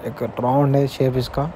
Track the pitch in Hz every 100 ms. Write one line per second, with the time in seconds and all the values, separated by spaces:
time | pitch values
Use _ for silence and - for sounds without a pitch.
0 | 120 - 120 - 120 135 143 139 139 -
1 | 131 127 123 - 147